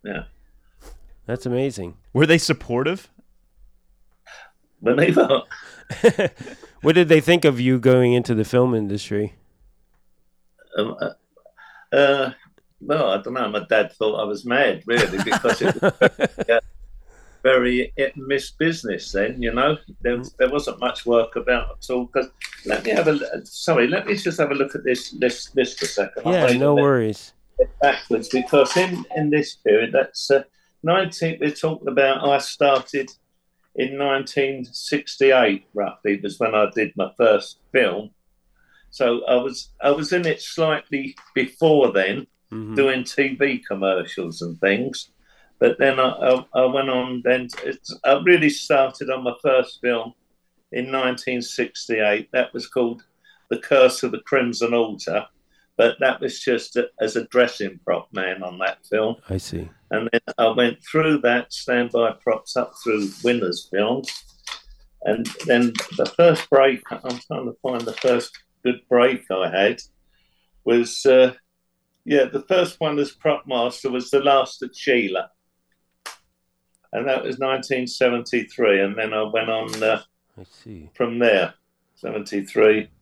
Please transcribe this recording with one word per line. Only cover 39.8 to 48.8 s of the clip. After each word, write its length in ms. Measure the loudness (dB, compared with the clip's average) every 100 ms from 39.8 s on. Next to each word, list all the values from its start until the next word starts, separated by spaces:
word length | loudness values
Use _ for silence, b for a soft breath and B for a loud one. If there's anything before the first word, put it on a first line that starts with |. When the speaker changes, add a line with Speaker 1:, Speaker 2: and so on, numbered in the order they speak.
Speaker 1:
I 80 | 0
was 240 | 0 0
in 140 | -2 0
it 140 | -4
slightly 720 | -8 -2 0 -2 -4 -8 -8 -14 _ -4
before 560 | -4 2 4 6 4
then, 360 | 2 0 -4 -10 _ _
Speaker 2:
Mm-hmm. 240 | -12 -6 0
Speaker 1:
doing 280 | 2 0
T 300 | -4 -2 -2
V 300 | 0 -2 -2 -6
commercials 760 | -4 0 0 -4 -8 -10 -8
and 160 | -10 -2
things. 500 | 0 0 -2 -8 -16 _ _ _ _ _
But 220 | 0 4
then 200 | 0 2
I, 100 | 0
I, 360 | 0 2 2 0
I 120 | 0 0
went 220 | 0 -2
on 320 | -2 -4 -4 0
then, 220 | -2 -2
to, 220 | -10 -10
it's, 280 | -10 -16 -4
I 180 | 0 2
really 280 | 4 4 4
started 580 | -2 0 2